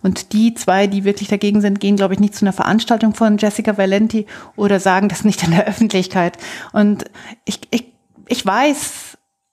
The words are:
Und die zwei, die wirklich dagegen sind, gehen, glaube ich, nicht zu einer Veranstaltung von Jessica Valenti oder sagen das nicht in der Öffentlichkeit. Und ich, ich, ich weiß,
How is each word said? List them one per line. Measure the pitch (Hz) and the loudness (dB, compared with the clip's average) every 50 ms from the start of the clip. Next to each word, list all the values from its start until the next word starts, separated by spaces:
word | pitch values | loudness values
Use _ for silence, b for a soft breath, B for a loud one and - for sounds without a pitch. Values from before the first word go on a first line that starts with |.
Und | - 190 185 - - - - | -2 -2 -2 -2 -6 -2 0
die | 208 220 233 233 | 2 2 2 2
zwei, | - - - 180 190 202 | 0 0 0 2 2 2
die | 202 196 196 196 | 2 0 0 0
wirklich | 196 202 202 202 | -2 -2 -2 -2
dagegen | - 214 202 214 208 208 214 | -4 -2 0 0 2 2 2
sind, | 202 202 196 196 | 2 2 0 0
gehen, | - 196 202 | 2 2 2
glaube | 190 196 185 196 | 2 2 0 2
ich, | 190 | 2
nicht | 208 202 - | 0 0 0
zu | - 208 | 0 0
einer | 196 - | 0 0
Veranstaltung | - - - 190 220 - - 240 214 226 220 208 | 0 -2 0 0 0 2 0 0 2 2 0 2
von | - 233 214 214 | 2 2 2 2
Jessica | 202 214 208 208 - 214 220 202 | 2 0 -2 -2 -2 -2 -2 0
Valenti | 196 196 190 190 202 220 220 220 220 208 B B B B B B | 0 0 2 2 2 0 0 0 -2 -4 B B B B B B
oder | - 202 202 202 185 | -2 0 2 2 2
sagen | 185 196 180 190 196 180 | 2 2 2 2 2 0
das | 175 - - | -2 0 0
nicht | 214 - - 175 | 0 0 0 0
in | 165 | 2
der | 165 - - | 2 2 2
Öffentlichkeit. | 208 202 - 226 208 - 185 180 185 - 190 170 175 - - B B B B B B | 0 0 0 0 0 2 -2 -2 0 0 0 0 -2 -2 -8 B B B B B B
Und | B 208 208 208 208 - - - B B B B 226 B - | B 2 2 2 2 0 -6 -14 B B B B -20 B -10
ich, | - - - - - | -10 -10 -10 -8 -6
ich, | - 233 - - _ _ _ _ _ _ - - | -6 -6 -6 -8 _ _ _ _ _ _ -6 -6
ich | 247 247 - | -6 -4 -2
weiß, | 190 190 226 269 302 277 285 - - - - - - - _ _ _ _ _ _ _ | -2 0 2 2 2 0 -2 -4 -10 -12 -14 -18 -20 -20 _ _ _ _ _ _ _